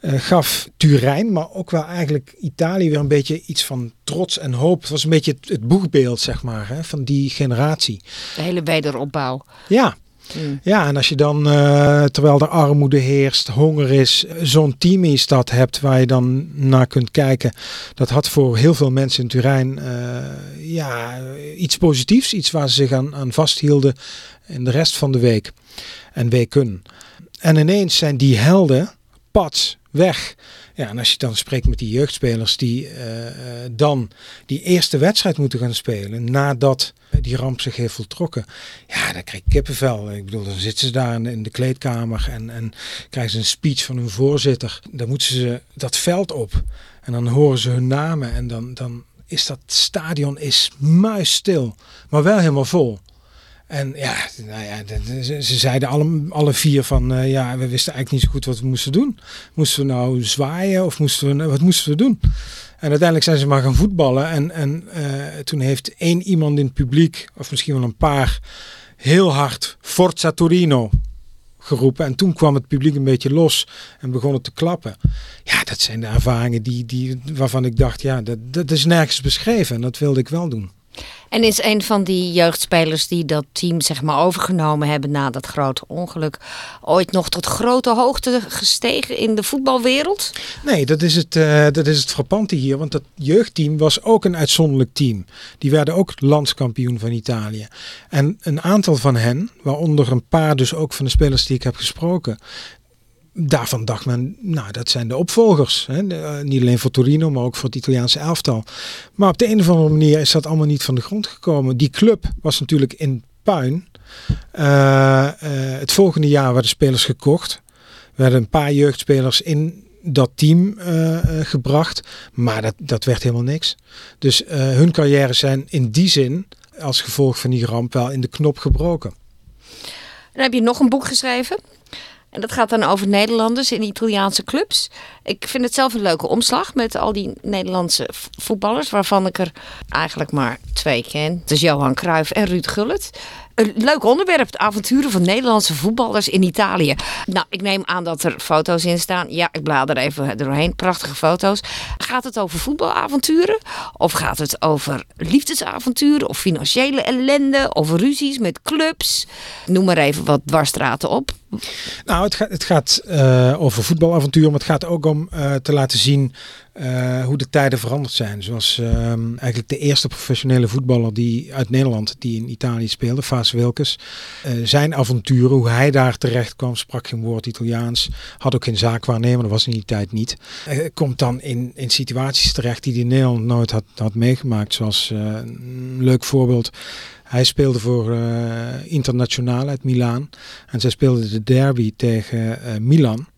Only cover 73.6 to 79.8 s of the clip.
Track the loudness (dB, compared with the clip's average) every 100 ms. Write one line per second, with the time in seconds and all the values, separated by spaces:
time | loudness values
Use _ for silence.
73.6 | -4 -14 -20 -12 -6 -2 -2 -2 -6 -4
74.6 | -2 -2 -8 -2 0 0 -12 -18 -2 -2
75.6 | -2 -4 -4 -4 0 2 2 0 0 -2
76.6 | -2 -6 -4 -4 -4 -6 -8 -2 -2 0
77.6 | -2 2 0 0 -4 -4 -4 -8 -6 -6
78.6 | -2 0 4 4 2 0 -2 -2 0 0
79.6 | 0 -2